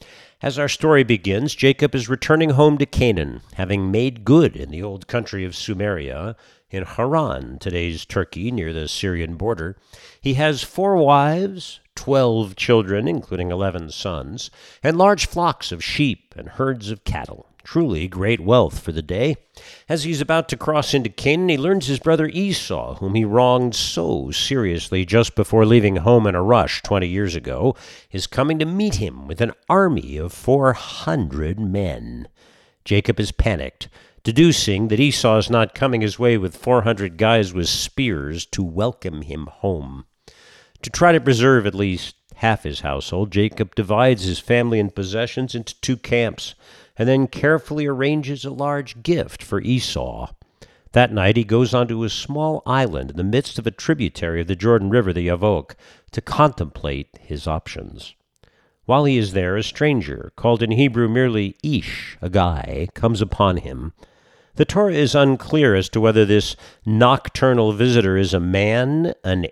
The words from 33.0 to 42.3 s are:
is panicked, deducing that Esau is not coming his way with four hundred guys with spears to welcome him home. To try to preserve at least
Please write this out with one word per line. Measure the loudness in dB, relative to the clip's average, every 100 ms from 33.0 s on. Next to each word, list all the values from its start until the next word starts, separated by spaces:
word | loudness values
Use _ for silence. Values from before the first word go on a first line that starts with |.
| 0 -2
is | -2
panicked, | 0 0 -2 -6 -12 -20 _ _ _
deducing | 0 4 6 4 0 0 0
that | 2
Esau | 2 2 4 4
is | 4
not | 2 0
coming | 0 -2 0
his | -2 0
way | 2 2
with | 0 -4
four | 0 2
hundred | 2 0 -4 0
guys | 2 4 2
with | 0 0
spears | -2 -6 -4 -2 -2 -4 -8 -8
to | -6
welcome | -4 -2 -4 -4 -10 -10
him | -10 -10 -12
home. | -6 -4 -4 -6 -14 -18 _ _ -20 -20 -20 _ _
To | -10
try | 4 6
to | 6
preserve | 4 4 6 4
at | 2 0
least | -2 -2 -8 -18 _